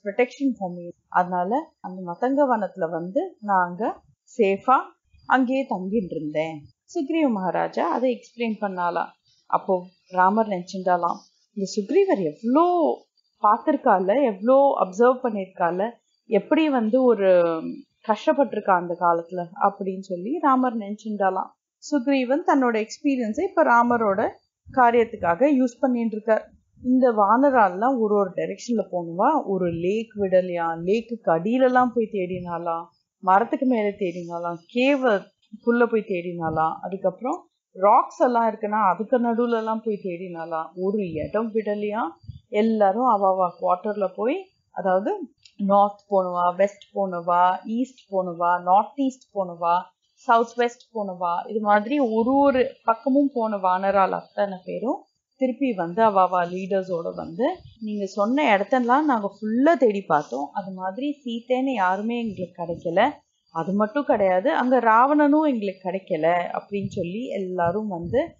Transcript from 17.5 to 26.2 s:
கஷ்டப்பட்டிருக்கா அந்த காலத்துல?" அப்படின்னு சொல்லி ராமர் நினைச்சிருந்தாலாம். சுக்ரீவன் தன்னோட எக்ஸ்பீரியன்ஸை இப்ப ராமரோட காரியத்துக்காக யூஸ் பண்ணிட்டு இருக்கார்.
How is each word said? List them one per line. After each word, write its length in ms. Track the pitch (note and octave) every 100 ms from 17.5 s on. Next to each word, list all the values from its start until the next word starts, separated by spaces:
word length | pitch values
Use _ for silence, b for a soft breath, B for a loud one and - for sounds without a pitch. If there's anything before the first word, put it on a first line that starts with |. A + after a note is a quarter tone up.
| D#3+ E3+ - - _ -
கஷ்டப்பட்டிருக்கா 640 | G#3+ - C#4+ A#3 G#3+ G3+
அந்த 260 | F3+ F3 F3
காலத்துல?" 440 | F3 E3+ E3+ F3+ E3+ -
அப்படின்னு 400 | G3+ G3 F#3+ F#3+
சொல்லி 380 | F#3+ F3 G3+ E4
ராமர் 380 | D4+ C4 B3+ A3+
நினைச்சிருந்தாலாம். 760 | G3+ G#3 A3 G#3 F#3+ F#3+ - _ _ _
சுக்ரீவன் 640 | - D4 A#3+ C4+ B3 C#4+ F#4
தன்னோட 300 | D4+ B3 A3
எக்ஸ்பீரியன்ஸை 680 | A3 - D4 C4 A3 A3
இப்ப 220 | F#4+ F4+
ராமரோட 640 | C#4 A#3+ A#3+ A#3+ A3 G3 D4+ - _ _ -
காரியத்துக்காக 720 | C4 A#3+ A#3 A3+ A3 E3+ E3+ C#4
யூஸ் 280 | C4+ B3+ -
பண்ணிட்டு 340 | C4 A#3+ A3+
இருக்கார். 360 | G#3+